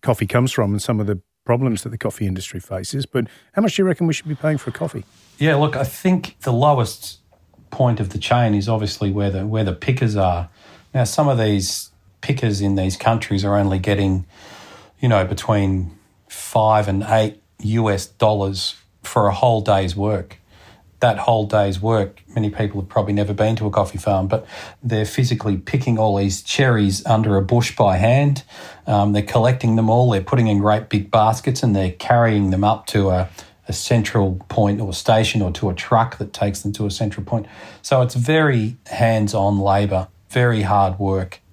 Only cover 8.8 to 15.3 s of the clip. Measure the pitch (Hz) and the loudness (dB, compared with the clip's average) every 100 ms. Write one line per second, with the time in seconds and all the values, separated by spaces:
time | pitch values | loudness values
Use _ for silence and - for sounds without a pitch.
8.8 | 104 - 101 98 101 95 98 110 104 90 | -2 -2 -2 0 -2 -2 -4 -2 -2 -4
9.8 | - 127 120 104 92 85 87 _ - - | -2 0 0 2 0 0 -6 _ -20 -20
10.8 | _ 135 120 - 147 127 110 101 92 - | _ -2 -2 0 2 2 2 0 -2 -6
11.8 | - _ _ _ - 131 117 98 98 98 | -10 _ _ _ -6 -2 0 0 0 0
12.8 | 92 92 - 113 - 101 101 101 98 95 | -2 -2 -2 -2 -2 -2 0 0 2 0
13.8 | 90 101 98 92 90 - - - - - | 0 0 0 -2 -4 -16 -20 -20 -20 -20
14.8 | - _ 127 107 92 | -20 _ 2 2 2